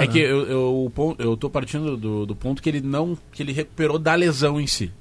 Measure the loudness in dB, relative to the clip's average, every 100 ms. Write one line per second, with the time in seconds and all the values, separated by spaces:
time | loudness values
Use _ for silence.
0 | 4 4 4 2 2 0 2 2 -2 0
1 | -2 0 -2 0 -2 -4 -4 -4 -2 -4
2 | -2 -2 -4 -4 -4 -2 -2 -2 -2 -2
3 | -2 -4 -10 -10 -6 -4 -6 -2 0 2
4 | 2 4 4 4 2 2 -2 -2 -4 -8